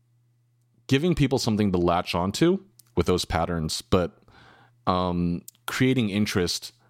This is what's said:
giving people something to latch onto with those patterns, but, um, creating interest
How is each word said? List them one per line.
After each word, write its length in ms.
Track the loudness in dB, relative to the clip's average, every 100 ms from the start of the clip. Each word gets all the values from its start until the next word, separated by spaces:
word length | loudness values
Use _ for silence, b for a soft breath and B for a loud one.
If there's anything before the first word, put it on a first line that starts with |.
| _ _ _ _ _ _ _ _ -2
giving 260 | 0 2
people 240 | 2 2 0
something 320 | 0 0 2
to 80 | 2
latch 360 | 2 2 0
onto 440 | -2 -2 2 2 2 -4 _ _ -2
with 100 | 0
those 180 | 0
patterns, 580 | 0 -2 -2 -2 -4 -6
but, 360 | 0 0 0 -6 _ b b b b b -4
um, 560 | -2 0 0 -2 -4 -8 -18 -8
creating 440 | 0 0 0 -2
interest 640 | -2 -2 0 -2 -4 -10 -20